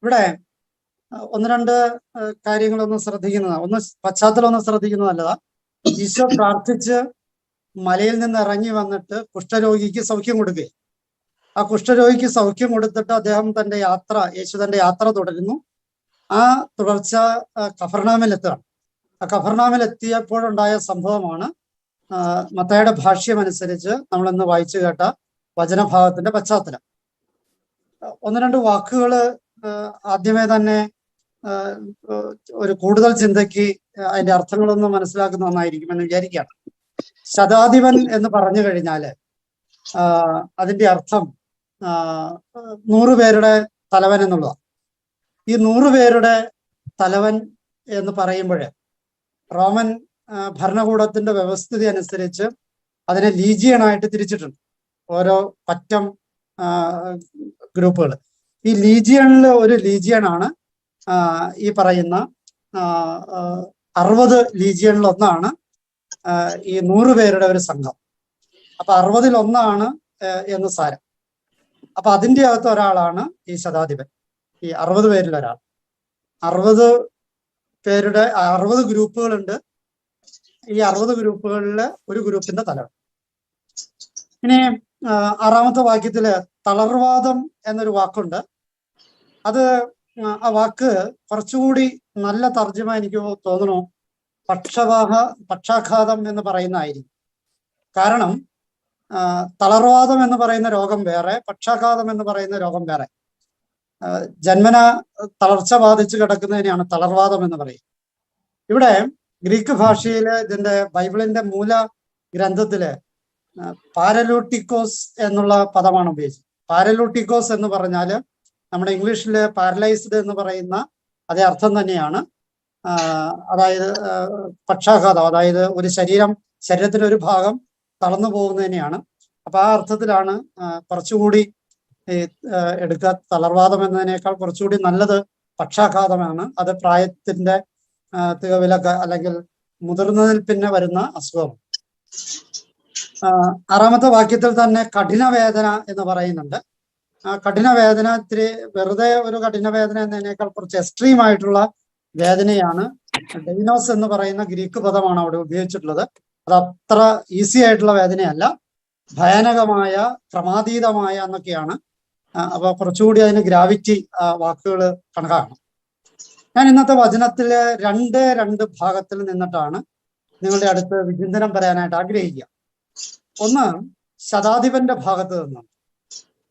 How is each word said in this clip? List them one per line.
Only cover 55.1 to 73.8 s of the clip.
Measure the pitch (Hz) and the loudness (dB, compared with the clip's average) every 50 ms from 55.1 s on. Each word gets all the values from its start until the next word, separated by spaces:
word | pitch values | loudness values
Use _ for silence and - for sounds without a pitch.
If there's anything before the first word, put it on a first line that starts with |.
ഓരോ | 170 175 180 190 190 190 202 196 - _ - - | -4 -2 2 2 2 2 0 -2 -8 _ -6 -6
പറ്റം, | 175 175 _ - 214 208 202 196 196 _ _ _ _ _ _ _ _ - | -6 -6 _ -2 -2 -2 -2 -4 -10 _ _ _ _ _ _ _ _ -8
ആ, | 180 175 175 175 170 170 180 170 175 185 180 175 175 _ _ 294 302 - - _ - - - | -6 -4 -2 -2 -2 -4 -4 -6 -8 -10 -12 -12 -16 _ _ -18 -18 -18 -20 _ -20 -10 -2
ഗ്രൂപ്പുകൾ. | 180 175 180 180 180 165 139 - - _ _ _ _ _ _ _ _ - | 2 2 2 2 2 0 -2 -2 -8 _ _ _ _ _ _ _ _ -2
ഈ | 220 226 | 0 2
ലീജിയണിൽ | 202 202 214 220 233 214 214 269 277 269 262 262 262 262 | 4 6 6 6 6 6 6 6 8 8 8 8 8 8
ഒരു | 262 247 240 226 220 240 | 8 8 6 6 6 4
ലീജിയണാണ്, | 226 185 196 202 196 175 202 233 220 214 180 170 175 190 269 339 _ _ _ _ _ _ _ _ _ - - | 4 2 0 -2 0 0 2 2 2 2 0 0 -2 -4 -4 -6 _ _ _ _ _ _ _ _ _ -8 -2
ആ, | 185 180 175 170 165 165 170 180 - | -2 0 0 0 -2 -4 -6 -8 -8
ഈ | - 214 208 | -6 -4 -4
പറയുന്ന, | 202 202 190 185 180 180 175 170 175 180 180 175 _ _ _ _ _ _ _ _ - | 0 2 2 2 2 2 0 -2 -2 -4 -4 -6 _ _ _ _ _ _ _ _ -8
ആ, | 190 180 175 170 170 165 165 165 | -6 -4 -4 -2 -4 -4 -6 -8
ആ, | 175 180 - 190 185 175 175 175 180 180 190 _ _ _ _ - | -12 -14 -12 -10 -8 -6 -6 -6 -8 -10 -12 _ _ _ _ -2
അറുപത് | 175 175 190 220 233 247 226 247 247 240 247 - | 0 4 4 6 6 6 6 6 6 4 2 0
ലീജിയണിൽ | 185 190 196 190 170 202 214 208 208 208 | -2 0 0 0 2 4 4 4 4 4
ഒന്നാണ്, | 196 180 185 208 196 170 165 175 220 330 - _ _ _ _ _ _ _ _ _ - - _ - | 2 2 2 2 2 2 2 -2 -4 -6 -8 _ _ _ _ _ _ _ _ _ -20 -20 _ -8
ആ, | 180 175 175 170 175 170 - - | -4 -4 -2 -2 -4 -6 -8 -8
ഈ | - 185 190 | -6 -4 -2
നൂറ് | 175 180 190 208 240 254 254 | 0 2 4 4 6 6 6
പേരുടെ | 220 220 208 190 190 190 | 6 6 4 4 4 2
ഒരു | 185 185 180 | 2 2 0
സംഘം. | 180 - 151 143 135 131 - _ _ _ _ _ _ _ _ _ _ _ _ _ _ _ _ - | -2 -4 -8 -8 -8 -10 -12 _ _ _ _ _ _ _ _ _ _ _ _ _ _ _ _ -8
അപ്പൊ | - - 196 | 0 4 4
അറുപതിൽ | 185 185 196 208 233 247 262 247 | 4 4 4 4 4 4 4 4
ഒന്നാണ്, | 226 220 214 233 247 226 214 202 202 214 240 285 - _ _ _ - 202 | 4 2 2 2 2 2 2 0 0 -2 -4 -6 -10 _ _ _ -12 -8
ഏ, | 190 185 185 196 196 196 | -8 -8 -8 -8 -6 -6
എന്ന് | 190 190 185 | -4 -4 -6
സാരം. | 185 170 156 147 143 - _ _ _ _ _ _ _ _ _ _ _ _ _ _ _ _ _ _ - | -4 -4 -6 -6 -6 -10 _ _ _ _ _ _ _ _ _ _ _ _ _ _ _ _ _ _ -10
അപ്പൊ | 185 180 214 196 | -2 2 2 4
അതിന്റെ | 190 190 240 262 277 269 | 4 4 4 4 6 6
അകത്ത് | 247 233 226 - 240 | 4 4 2 2 0
ഒരാളാണ് | 220 208 208 196 190 180 170 170 170 185 240 330 359 _ _ - | 2 2 2 2 2 2 0 -2 -2 -4 -8 -10 -12 _ _ -14
ഈ | 175 | -12
ശതാധിപൻ, | 175 - 175 160 160 | -10 -8 -6 -4 -4